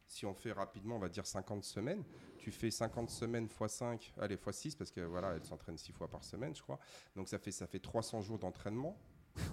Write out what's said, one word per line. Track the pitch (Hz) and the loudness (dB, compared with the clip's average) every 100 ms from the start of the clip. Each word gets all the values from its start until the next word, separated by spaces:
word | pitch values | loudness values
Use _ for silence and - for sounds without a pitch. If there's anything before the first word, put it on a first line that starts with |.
| - | -12
si | - | -4
on | 107 | -2
fait | 95 117 | 0 0
rapidement, | 98 98 104 104 117 | 0 0 0 0 2
on | |
va | 90 | 2
dire | 98 - | 0 0
cinquante | 98 - 104 | -2 0 -2
semaines, | - 104 120 202 147 - - - | 0 0 2 2 -2 -10 -14 -8
tu | - | -6
fais | - 113 | 2 2
cinquante | - 113 - 117 | 4 2 2 0
semaines | - 117 117 110 | 2 2 4 2
fois | - 107 | 2 2
cinq, | - 120 113 - - | 4 2 0 -4 0
allez, | 101 95 | 2 2
fois | - | 0
six, | - 151 | 0 -2
parce | 147 92 | -2 -4
que | - | 0
voilà, | 85 90 95 | 2 4 4
elle | 80 | 2
s'entraîne | 76 80 - 80 | 0 -6 -4 -6
six | - | -6
fois | - 82 | -4 -4
par | - | -4
semaine, | - 92 147 139 | -4 -2 -2 -2
je | |
crois. | - 139 - - - | -4 -6 -8 -16 -8
Donc | 98 92 | -6 -2
ça | 101 | 0
fait, | 101 | 0
ça | - 92 | -2 -2
fait | 92 | -2
trois | - 113 | 2 4
cents | 110 113 | 4 2
jours | 101 110 | 0 0
d'entraînement. | 92 - 101 113 151 208 - - - - - | 0 0 0 0 0 -4 -12 -20 -8 -2 -2